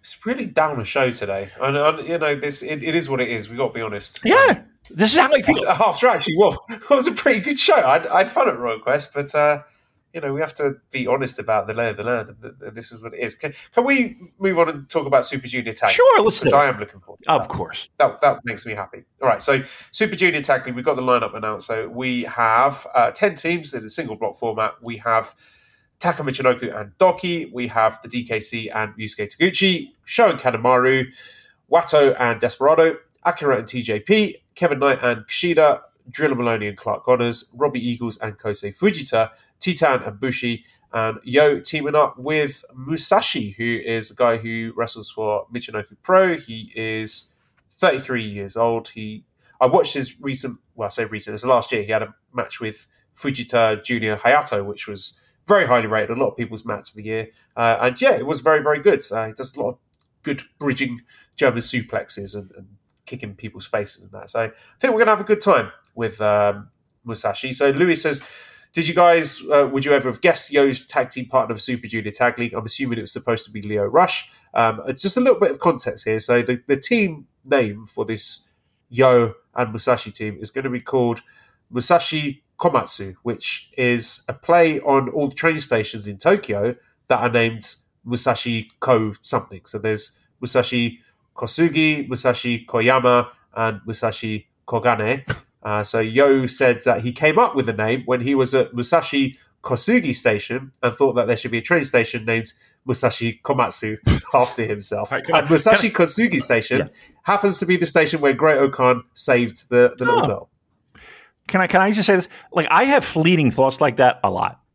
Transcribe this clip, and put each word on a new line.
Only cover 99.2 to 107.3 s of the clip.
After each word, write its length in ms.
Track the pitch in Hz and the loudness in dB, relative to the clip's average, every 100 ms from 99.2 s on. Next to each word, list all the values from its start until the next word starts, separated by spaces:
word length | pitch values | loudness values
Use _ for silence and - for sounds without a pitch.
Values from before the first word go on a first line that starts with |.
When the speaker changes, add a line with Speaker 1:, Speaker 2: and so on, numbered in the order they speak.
| 135 - _ _ | -2 -4 _ _
Speaker 1:
Kosugi 520 | - 127 - 247 160 | -6 -2 2 2 2
Station 560 | 120 123 104 - 123 135 _ | 0 0 0 -4 -8 -8 _
and 100 | 123 | -4
thought 200 | 113 139 | 2 2
that 120 | 120 113 | 2 0
there 100 | 113 | 0
should 140 | 120 | -2
be 80 | 113 | -6
a 40 | |
train 200 | - 175 | 0 0
station 420 | 135 123 113 123 | 2 0 0 -4
named 280 | 110 113 110 - _ _ | -2 -4 -4 -14 _ _
Musashi 560 | - 123 123 - 117 107 | -4 0 0 0 -6 -6
Komatsu 540 | - 131 117 - 110 107 - 135 - | -4 0 0 0 -4 -2 0 0 2
<laughs> 60 | |
after 300 | 139 127 - | 2 2 0
himself. 460 | 113 104 101 104 107 | -4 -4 -4 -6 -4
Speaker 2:
All 80 | 135 | -6
right, 60 | - | 2
can 80 | |
I, 40 | 160 | 2
Speaker 1:
And 100 | 143 | 4
Musashi 400 | 160 220 220 226 | 4 6 4 2
Speaker 2:
can 120 | - | 2
I, 20 | |
Speaker 1:
Kosugi 360 | 165 196 233 156 | 2 4 2 0
Station 380 | - 120 - 123 | 0 0 0 -2
Speaker 2:
yeah. 100 | 80 _ - _ | -2 _ -20 _
Speaker 1:
happens 340 | - | 0